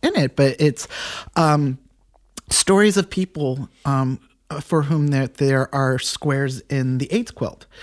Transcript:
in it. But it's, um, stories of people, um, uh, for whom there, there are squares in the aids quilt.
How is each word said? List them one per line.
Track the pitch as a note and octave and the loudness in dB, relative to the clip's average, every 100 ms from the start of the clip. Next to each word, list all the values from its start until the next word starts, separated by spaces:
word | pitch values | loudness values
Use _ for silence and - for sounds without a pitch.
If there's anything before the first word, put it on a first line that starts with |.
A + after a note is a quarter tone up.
in | - G4 | 0 0
it. | C3+ - | 0 2
But | C#3 B2+ | 2 4
it's, | D3+ - - - - - - - | 0 0 -10 -12 -12 -12 -6 2
um, | D#3+ D3+ C#3+ C3 _ _ _ _ _ - - | 4 4 2 -2 _ _ _ _ _ -20 -4
stories | - - F#3+ G#3 G3+ | -2 4 6 6 4
of | F#3 | 0
people, | - F#3 - C#3+ C3 A2 _ - | -2 -4 -4 -4 -4 -8 _ -2
um, | C3+ C3 C3+ _ _ _ | 0 0 -4 _ _ _
uh, | D3 | -12
for | - E3 | -2 -2
whom | C#3+ D#3+ D3 | 0 0 2
there, | C#3 C3 | 0 -2
there | - C#3 C3+ C3 | -2 2 2 0
are | C#3 C3+ B2+ | 0 0 0
squares | - - D3+ C#3 C3+ C3 - | -4 -4 -2 0 -2 -6 -6
in | C#3 B2+ B2+ | -2 0 -2
the | C#3 | -2
aids | G#3+ A#3 | -4 -4
quilt. | - A2 - - - | -6 -8 -8 -20 -20